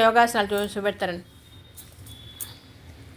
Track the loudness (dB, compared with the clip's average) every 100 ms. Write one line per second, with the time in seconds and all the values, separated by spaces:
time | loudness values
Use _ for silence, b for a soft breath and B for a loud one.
0 | 4 6 4 2 -2 -2 -4 -4 -4 -4
1 | -6 -6 -14 -20 -20 -20 -20 -20 -20 -20
2 | -20 -20 -18 -14 -14 -14 -20 -20 -20 -20
3 | -20